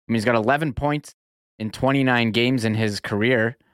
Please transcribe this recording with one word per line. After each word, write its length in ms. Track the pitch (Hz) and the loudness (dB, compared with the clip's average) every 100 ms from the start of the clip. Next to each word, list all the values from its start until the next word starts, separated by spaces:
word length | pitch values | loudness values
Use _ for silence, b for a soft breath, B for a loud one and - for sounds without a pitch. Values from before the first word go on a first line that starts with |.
| - | -4
mean, 40 | 117 | -2
he's 100 | 110 | 2
got 100 | 117 | 2
eleven 360 | 107 143 156 | 2 0 -2
points 440 | 117 143 147 - - _ _ _ - | -4 -4 -4 -8 -20 _ _ _ -10
in 140 | 107 | -10
twenty-nine 580 | - 131 139 131 120 113 | -2 0 2 2 2 2
games 340 | 113 123 131 | 2 0 0
in 120 | 110 107 | 0 0
his 240 | 110 101 | -2 -4
career. 580 | - 104 117 123 113 - _ | -4 -2 0 2 0 -4 _